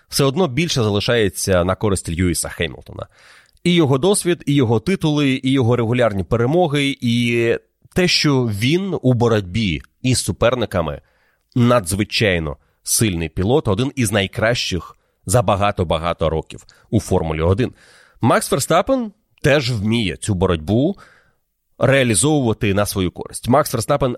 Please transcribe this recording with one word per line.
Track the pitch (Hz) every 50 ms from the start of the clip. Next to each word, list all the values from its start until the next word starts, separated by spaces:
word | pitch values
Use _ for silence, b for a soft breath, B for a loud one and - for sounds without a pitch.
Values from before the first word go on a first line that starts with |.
| b
все | b - - 139
одно | 135 127 151 -
більше | 135 120 135 175 160 - 131 110
залишається | 107 101 104 - - 120 117 107 92 - - - 101 92 87 87
на | 95 92
користь | - - 104 98 - - -
Льюіса | 82 80 92 90 80 - - -
Хемілтона. | - - 87 73 62 62 - - - - - - b b b b b b b b b b -
І | 170 175
його | 170 160 127 139
досвід, | 131 151 190 208 - - 175 175 165 -
і | - 143
його | 143 127 107 117 107
титули, | - 185 196 - - 156 147 147 147 135 131 - -
і | 131
його | 135 135 120 113 123
регулярні | 120 117 110 120 123 120 110 101 95 87
перемоги, | - 120 110 117 127 156 180 180 151 139 147 139 139 - -
і | 123 117 117 120 120 117 120 117 113 117 113 - _ _ _ _ _ - -
те, | 185 180
що | 175 - - - 151 139 127 123
він | 113 101 98 113 131 160 180 196 196 165 -
у | - 131 123
боротьбі | 110 120 113 113 107 101 87 90 113 113 92 76 65 - _ _ _
із | - 127 127 - -
суперниками | - 92 - 113 117 127 123 107 - - 92 82 76 71 71 _ _ _ _ _ _ _ _ _ _ -
надзвичайно | 127 117 120 123 123 92 78 98 98 104 - - - 113 101 90 85 80 76 69 _ _ _ _ _ -
сильний | - - - 120 104 90 82 82 78
пілот, | - - 90 104 131 156 -
один | 113 95 98 131 143 -
із | 131 120 92
найкращих | 110 104 98 92 - - 104 113 127 - - - 95 82 - - - _ _ _ _ _ -
за | 92 92 123
багато-багато | 98 101 104 92 101 104 101 - 92 78 85 78 82 85 82 - 82 78
років | 80 78 - - - - - b b b b b
у | - 104
Формулі | - - 95 90 82 80 78 78
один. | 80 87 98 104 120 - b b b b b b b b b b
Макс | - 123 170 220 -
Ферстапен | - - - - - 165 175 196 - 269 262 233 208 - _ _ _ _ _ -
теж | 151 139 - 120 120
вміє | 127 107 95 110 113 120 110 87 69
цю | - - - 104
боротьбу | 87 95 90 87 80 78 87 104 120 143 180 202 b b b b b b b b b b _ _ _ _ _ _
реалізовувати | - - 123 131 139 127 120 110 - - 151 156 147 127 113 104 - - 101 92
на | 101 104
свою | - - 101 92 85
користь. | - - - - - - -
Макс | 110 127 147 - -
Ферстапен | - 113 - - 143 143 139 127 120